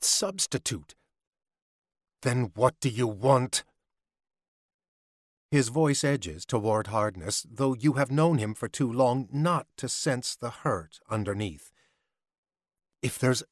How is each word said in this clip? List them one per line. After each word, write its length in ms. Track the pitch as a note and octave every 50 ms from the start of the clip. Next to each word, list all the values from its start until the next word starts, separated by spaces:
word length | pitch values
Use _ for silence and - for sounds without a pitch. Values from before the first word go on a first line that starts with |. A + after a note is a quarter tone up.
substitute." 920 | - - - - A3 G3 G3 F#3+ - - - C3 - - A#2 F2 D2+ - - _ _ _ _ _ _ _ _ _ _ _ _ _ _ _ _ _ _ _ _ _ _ _ _ _
"Then 240 | - C3 B2 B2+ B2 G2+ -
what 260 | G#2+ B2 C3 - _
do 100 | - C3+
you 180 | A2 A#2 B2
want?" 560 | A2+ G#2 F#2+ A2 C3+ C#3 B2+ B2+ B2 - - - _ _ _ _ _ _ _ _ _ _ _ _ _ _ _ _ _ _ _ _ _ _ _ _ _ _ _ _ _ _ _ _ _ _ _ _ _
His 180 | D3 C#3+ B2+ A2+
voice 340 | B2 D#3+ D#3+ D3 C#3 - -
edges 420 | C#3 C#3+ B2 - E2+ D2+ E2 -
toward 420 | - B2+ A#2 G#2 A2+ G#2+ G#2+ G#2+
hardness, 580 | G#2 A2 A2 G#2 G#2+ G2+ F#2 D#2+ G2 G2+ - - -
though 260 | A#2+ A#2+ C#3 C3+ C3
you 180 | A2 A#2+ D3+ B2+
have 180 | C3+ C#3 B2
known 280 | C3+ D3+ D#3+ E3+ E3 B2
him 140 | G#2+ G#2+ G#2+
for 140 | - -
too 240 | A2 - - C#3+ A#2+
long 380 | A2+ B2 C3 A#2+ B2 C3+ B2+ F#2
not 360 | - C#3+ D#3 F3 F3 D3 - _ _
to 100 | - -
sense 480 | B2 - - - D#3 C3 B2+ A#2+ - -
the 140 | - - A#2
hurt 500 | - - - D#3 A2 F2+ D#2+ - - - _
underneath. 640 | - A2+ G#2+ G#2 G2+ G2+ G2+ G#2+ F#2+ D2+ D2 - - _ _ _ _ _ _ _ _ _ _ _ _ _ _ _ _ _ _ _ _ _ _ _ _ _ _
"If 160 | - B2 -
there's 260 | - C3 B2+ B2 - - -